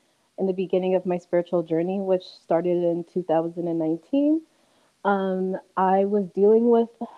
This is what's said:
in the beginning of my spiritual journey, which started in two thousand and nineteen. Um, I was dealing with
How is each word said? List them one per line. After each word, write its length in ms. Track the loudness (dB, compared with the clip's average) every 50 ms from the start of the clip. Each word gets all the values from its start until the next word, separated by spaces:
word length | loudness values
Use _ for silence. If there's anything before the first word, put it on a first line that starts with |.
| _ _ _ _ _ _ _ -6
in 80 | -4
the 60 | -4 -2
beginning 440 | -4 -4 -2 0 0 0 2 0
of 100 | 0 0
my 120 | -2 -4 -4
spiritual 440 | -4 _ -2 -2 -2 0 -2 -4 -2
journey, 380 | 0 -2 -2 -2 -2 -4 -4
which 240 | -2 0 -2 -2 -2
started 580 | -8 -20 -20 _ _ -2 0 0 0 0 0 0
in 220 | 0 -2 -2 -6
two 180 | -6 _ -8 -2
thousand 460 | 0 0 0 0 -2 -6 -6 -6 -4
and 100 | -4 -2
nineteen. 640 | -2 -2 -4 -4 -6 _ -2 0 2 2 0 0 -2 _ _ _ _ _ _ _ _ _ _ _ _
Um, 520 | -2 0 0 0 -2 -2 -2 -4 -4 -6 -8 -10 _ _
I 280 | 0 0 2 2 2 2
was 240 | 2 0 -2 -2 -4 -2
dealing 340 | 2 4 6 6 6 4 4
with 220 | 4 4 2 0 -4 _ -16 -16 -16